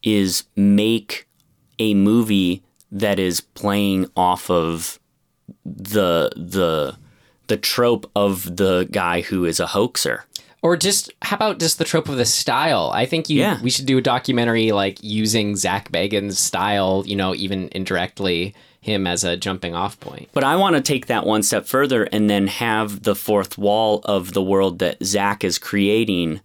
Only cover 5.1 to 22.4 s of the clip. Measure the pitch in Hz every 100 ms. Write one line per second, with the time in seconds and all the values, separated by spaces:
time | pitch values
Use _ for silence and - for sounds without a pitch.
5.1 | _ _ _ - - - - 95 104 92
6.1 | 82 76 - 87 95 87 80 69 - -
7.1 | _ _ _ - 104 - - 120 113 -
8.1 | 104 101 92 92 87 95 90 90 101 87
9.1 | 87 85 95 87 80 87 101 120 - -
10.1 | 53 - - - _ 165 175 175 208 -
11.1 | - - 208 214 190 165 - 165 165 156
12.1 | 135 120 - - 123 160 117 73 - 127
13.1 | 165 160 147 196 131 120 - 135 131 127
14.1 | 123 - 123 117 113 110 101 98 - 107
15.1 | 107 107 113 101 101 92 98 - 85 98
16.1 | 104 101 90 - 90 98 101 95 95 95
17.1 | 101 95 87 95 98 92 95 95 90 90
18.1 | - 98 85 92 - _ _ - 104 92
19.1 | 85 90 87 98 92 90 85 98 - -
20.1 | - - 143 135 170 196 156 135 135 -
21.1 | 113 - 107 107 110 - 131 139 123 104
22.1 | 107 107 101